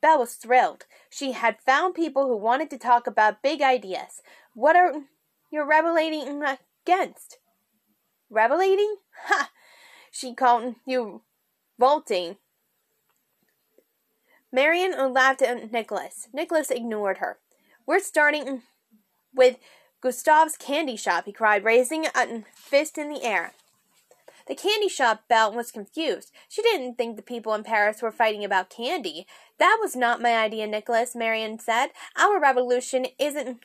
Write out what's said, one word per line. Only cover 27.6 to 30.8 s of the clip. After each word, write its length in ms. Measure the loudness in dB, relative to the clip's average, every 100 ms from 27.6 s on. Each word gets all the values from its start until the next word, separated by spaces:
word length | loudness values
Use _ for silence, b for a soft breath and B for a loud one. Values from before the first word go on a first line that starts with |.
Paris 400 | -2 0 0 0
were 80 | -8
fighting 320 | 0 0 0
about 280 | -2 -2 -2
candy. 540 | -8 -6 -4 -6 -12 -18 B B _
"That 200 | 2 2
was 140 | 0
not 260 | 0 0 2
my 140 | 2
idea, 320 | 2 0 -2 -6
Nicholas," 480 | -6